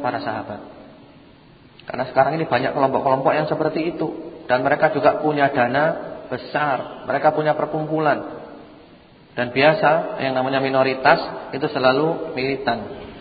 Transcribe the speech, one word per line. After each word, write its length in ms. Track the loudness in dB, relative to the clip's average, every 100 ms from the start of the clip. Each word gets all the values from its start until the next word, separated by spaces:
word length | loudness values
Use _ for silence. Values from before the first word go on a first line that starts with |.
para 160 | -4 -4
sahabat. 400 | -6 -8 -8 -12 -14 -20 -20 -20 -20 -20 -20 -20 -20 -20 -20 -20 -6
Karena 160 | -4 0
sekarang 240 | 2 2 2
ini 80 |
banyak 320 | 0 2 2 2
kelompok-kelompok 560 | 2 2 2 2 4
yang 160 | 2 0
seperti 480 | 0 0 0 -4 -2
itu. 340 | -4 -6 -12 -14 0
Dan 160 | 0 2
mereka 240 | 2 2
juga 320 | 4 2 4
punya 320 | 0 2 2
dana 640 | 2 2 2 0 0 -8 -14 -10
besar, 760 | -10 -6 -2 0 -2 -4 -10 -4
mereka 260 | 0 2
punya 220 | 2 0
perkumpulan. 880 | 0 -2 -2 -2 0 2 0 -4 -12 -16 -18 -20 -20 -20 -20 -20 -20 -12 -6
Dan 160 | -2
biasa 680 | 4 4 6 4 2 0 -4 -2
yang 80 |
namanya 240 | -2 0 0
minoritas 640 | 2 2 2 2 4 4 2 -10 -10
itu 160 | -6 -4
selalu 640 | 2 2 4 0 -2 -6
militan. 480 | -4 -2 -2 -2 -4 -6 -12 -16 -16